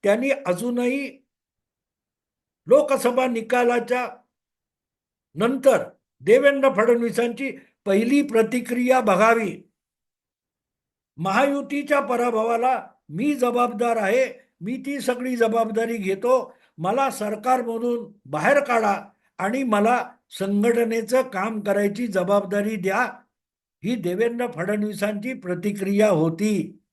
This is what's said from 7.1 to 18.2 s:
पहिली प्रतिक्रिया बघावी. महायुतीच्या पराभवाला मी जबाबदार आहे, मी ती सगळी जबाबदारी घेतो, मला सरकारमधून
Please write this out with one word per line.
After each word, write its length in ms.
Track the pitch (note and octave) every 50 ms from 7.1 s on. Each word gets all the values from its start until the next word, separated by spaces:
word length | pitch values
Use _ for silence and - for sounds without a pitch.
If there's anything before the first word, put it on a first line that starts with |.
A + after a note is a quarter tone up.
| F#3 A#3 A#3+ A#3+ A#3 - C#4 C4+ C4+ C4+ - _ _ _ _
पहिली 380 | G3+ G3 G3+ A3+ A#3+ C#4 D4
प्रतिक्रिया 760 | C#4+ C#4+ A#3 A3+ A3+ A3 - B3 A#3+ - A#3+ B3 B3 B3+ C4 B3+
बघावी. 720 | A#3+ A3 A3 G#3 G#3 A3 A#3 A3+ A3 G3 - - - _ _ _ _ _ _ _ _ _ _ _ _ _ _ _ _ _ _ _ _ _ _ _ _ _ _ _ _ _ _
महायुतीच्या 840 | - E3 F#3+ G3 A#3 C#4 C#4+ C#4 C#4 - - D4 C#4+ C#4+ C#4+ D4 C#4
पराभवाला 880 | C#4 - B3 A#3+ A#3+ B3 A3+ A3 A3 A#3 A#3 A3+ A#3 B3+ B3+ G#3+ - - _ _ _ -
मी 260 | D3 E3 B3 D4 D4
जबाबदार 640 | B3 B3 - - A#3+ A#3+ A#3 A#3 G#3 A#3+ A#3+ A#3
आहे, 580 | A3+ G#3 F#3+ G#3+ B3+ C4 A3 - - _ _ _ _
मी 220 | E3 G3+ B3+ C4+ C4
ती 140 | C4+ C#4+ C#4
सगळी 360 | - B3 B3 A#3+ B3 C4 B3+
जबाबदारी 600 | A#3 A3+ A3 G#3+ A#3 A3+ A3 G#3 A3 A#3 A#3 A#3
घेतो, 600 | A3+ F#3+ F#3+ G3 F#3+ A3 A#3+ B3+ B3+ G#3+ - - _ _ _ _ -
मला 320 | D#3+ F#3 G#3+ C4 C4+ C4+
सरकारमधून 1000 | - - G#3+ G#3 G#3+ G#3+ - B3+ B3+ B3+ A#3+ A#3 A3+ A3+ A#3+ A#3+ A#3+ A#3 G#3+ - - _